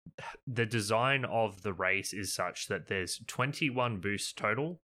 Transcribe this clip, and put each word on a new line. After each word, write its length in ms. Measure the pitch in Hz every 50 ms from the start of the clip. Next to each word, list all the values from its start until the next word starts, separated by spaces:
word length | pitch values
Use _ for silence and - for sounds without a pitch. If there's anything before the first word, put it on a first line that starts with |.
| _ - - -
<sighs> 280 | - - - - _
the 180 | - 120 120 117
design 600 | 107 113 113 101 98 110 113 123 131 139 135 127
of 360 | 92 87 117 113 107 98 95
the 120 | - 107 92
race 380 | 90 95 92 95 95 92 -
is 220 | - 101 98 90 -
such 340 | - 90 87 - - - -
that 180 | 104 87 76
there's 340 | - 104 95 90 85 - - 117
twenty-one 720 | - - - 123 139 143 - 165 139 120 127 123 120 113 92
boosts 340 | 85 101 101 95 - - -
total 460 | - - 107 107 123 147 165 180 - _ _